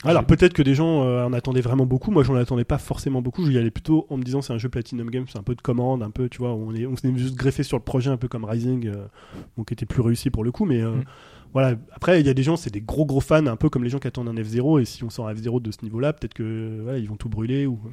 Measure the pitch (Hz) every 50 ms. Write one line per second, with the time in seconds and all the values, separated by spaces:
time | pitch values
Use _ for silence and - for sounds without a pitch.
0 | - 143 175 - 113 - 170 - 185 180 175 - 147 135 139 135 160 165 165 151
1 | 131 127 123 123 123 123 127 123 - 135 127 127 120 117 123 135 131 127 127 131
2 | - 220 214 160 131 127 135 123 123 - 135 120 120 - 151 135 - - 127 -
3 | - 139 135 127 123 127 - - 180 147 135 123 117 113 - - - - 160 156
4 | 160 - 147 131 127 123 127 139 135 - 123 113 107 127 - 120 117 - - 120
5 | 117 117 117 127 127 127 - 113 98 - 123 120 - - 123 120 123 127 131 127
6 | 110 107 107 - 127 120 - - 123 123 120 110 110 110 113 113 117 131 131 -
7 | - 131 127 123 123 131 131 123 127 135 135 - 143 - - 123 - - - 135
8 | 120 139 135 120 123 123 - 120 110 104 113 117 117 123 127 123 117 107 101 101
9 | 101 107 - - - - - - - - - - 110 - 120 - 123 - - -
10 | 117 117 117 117 - 135 120 110 110 120 123 - 220 190 135 117 113 113 120 131
11 | 131 - - - - - - - - - - 135 135 131 123 113 - - - -
12 | - - 185 170 147 139 131 131 131 143 170 - - 120 98 104 110 110 - 131
13 | 156 143 135 135 127 - 156 156 156 135 113 107 - 151 - 127 123 120 131 139
14 | - 131 - 131 120 117 113 113 110 107 110 120 123 147 160 147 120 - - -
15 | 123 117 - - 117 107 107 110 110 117 113 127 117 110 107 - - 107 110 113
16 | 131 147 151 - - 113 - - 113 110 110 113 113 110 110 110 110 120 135 131
17 | 110 104 107 104 - 117 107 107 110 117 131 139 139 135 123 110 107 113